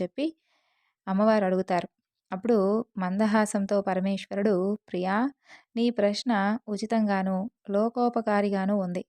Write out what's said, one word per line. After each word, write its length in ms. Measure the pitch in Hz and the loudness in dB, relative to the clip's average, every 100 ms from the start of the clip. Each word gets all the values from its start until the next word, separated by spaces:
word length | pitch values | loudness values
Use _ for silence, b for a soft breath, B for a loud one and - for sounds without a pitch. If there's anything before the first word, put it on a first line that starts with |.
చెప్పి 340 | 180 - 320 - _ _ _ _ _ _ 190 | -6 -4 -6 -6 _ _ _ _ _ _ -2
అమ్మవారు 360 | 190 220 214 | 2 4 4
అడుగుతారు. 440 | 185 185 185 175 - _ _ _ _ | 2 0 0 -2 -2 _ _ _ _
అప్పుడు 520 | 190 208 220 196 220 - 202 | -4 2 2 4 0 -2 -6
మందహాసంతో 840 | 185 196 214 220 208 208 196 202 | -4 0 2 2 2 -2 0 0
పరమేశ్వరుడు, 960 | 196 185 190 190 - 196 214 180 190 214 _ | 0 0 -2 -4 -4 -2 0 2 0 -4 _
"ప్రియా, 420 | 180 180 208 277 b b b b 233 | -4 -2 0 -2 b b b b -2
నీ 140 | 240 | -2
ప్రశ్న 680 | 233 202 208 247 208 202 226 - | 2 0 0 -2 0 0 -2 -6
ఉచితంగాను 840 | 202 214 226 208 196 190 190 220 - - | -8 -2 0 0 0 0 -2 -4 -10 -4
లోకోపకారిగాను 1040 | 202 226 247 240 240 220 208 202 196 190 | 0 0 0 0 0 0 2 2 0 0
ఉంది. 300 | 208 180 175 | 0 -2 -6